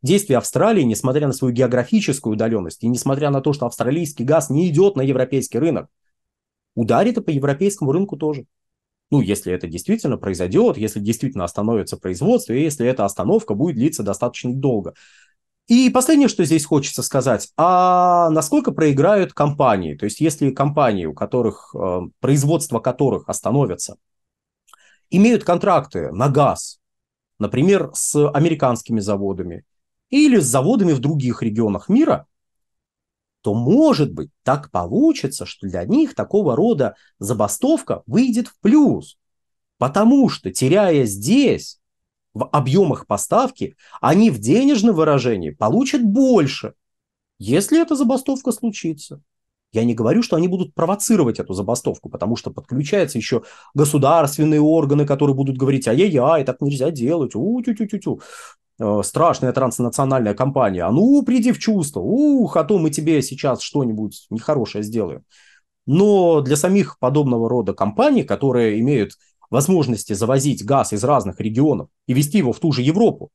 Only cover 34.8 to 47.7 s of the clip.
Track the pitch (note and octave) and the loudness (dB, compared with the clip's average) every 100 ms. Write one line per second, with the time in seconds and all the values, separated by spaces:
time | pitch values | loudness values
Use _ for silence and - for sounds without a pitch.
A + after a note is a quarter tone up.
34.8 | F2 C#3+ D#4 D4+ - - F2+ - G2 F2 | -4 0 2 0 -4 -8 -12 -12 -8 -8
35.8 | F#2 A#3+ D#4 - G#2 G3 F3+ B2+ G#3+ F#3+ | -2 0 0 -2 -2 0 0 2 2 2
36.8 | A#2+ - _ _ G2 A2+ G#2 - C4 D#4+ | -2 -4 _ _ -6 -2 -2 0 0 0
37.8 | - G#2+ - D3 C4 A3+ A#3+ _ G3+ D4 | 0 -8 -2 0 2 0 -4 _ 2 4
38.8 | C#4 G2+ - _ _ _ _ _ _ _ | 4 2 -6 _ _ _ _ _ _ _
39.8 | B2 G3 A3 C#4 A3+ - F#2 - C3 F#3 | -2 2 4 6 4 0 -8 -2 2 2
40.8 | G3 D3+ A#2+ G2 A2 B3 C4 F#2 - - | 4 2 0 -4 0 2 2 0 -6 -20
41.8 | _ _ _ _ _ G#2+ B2+ D3 C3 D#3+ | _ _ _ _ _ -8 -2 -2 2 2
42.8 | F3+ A2+ - G2+ - G3 B3+ - - _ | 2 0 -4 -6 0 0 0 -4 -12 _
43.8 | _ - A#2+ E3+ A3 B2 G#2 F#3 C4+ C4+ | _ -4 2 4 4 2 0 2 4 2
44.8 | A3 F3+ D#3+ C#3 A#2+ G#2 D#2+ C#2+ A2 F3 | 2 2 2 2 0 -2 -4 -2 0 0
45.8 | C4+ C#4+ A3+ G#3 C4+ A#3 C#3+ - - _ | 0 0 0 2 4 4 2 -4 -12 _
46.8 | _ _ _ _ _ _ F#2+ C#3+ - | _ _ _ _ _ _ -2 -2 2